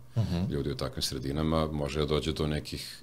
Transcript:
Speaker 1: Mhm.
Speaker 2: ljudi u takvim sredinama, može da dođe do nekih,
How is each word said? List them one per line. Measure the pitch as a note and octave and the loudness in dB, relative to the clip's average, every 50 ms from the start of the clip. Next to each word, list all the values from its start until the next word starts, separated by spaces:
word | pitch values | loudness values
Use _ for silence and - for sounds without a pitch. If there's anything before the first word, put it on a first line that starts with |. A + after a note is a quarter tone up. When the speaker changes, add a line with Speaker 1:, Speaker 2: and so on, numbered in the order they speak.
| - - - A#2+ | -16 -4 0 0
Speaker 1:
Mhm. | G2+ D#2 E2+ E2+ F2+ - | 2 2 2 2 2 2
Speaker 2:
ljudi | D2 C#2+ C#2 C#2+ | 0 0 0 -2
u | C2+ | -2
takvim | C2 C#2 C#2 - - | -2 -4 -4 -2 -2
sredinama, | - - - C2+ B1+ C2+ C#2 D2+ D#2+ D#2 D#2+ D#2+ D#2 D#2 | -2 -2 -2 -2 -2 -2 0 2 2 4 4 4 4 2
može | D#2 D2 C#2+ C#2 C#2+ D#2 | 0 0 -2 0 0 0
da | D2+ | 2
dođe | D2 D2+ D2 - D#2+ D2+ | 2 2 2 2 0 0
do | - D#2+ D2+ | 0 0 0
nekih, | D2+ D2 - - D2 C#2+ - - - - | 0 0 -2 -4 -6 -8 -8 -10 -12 -12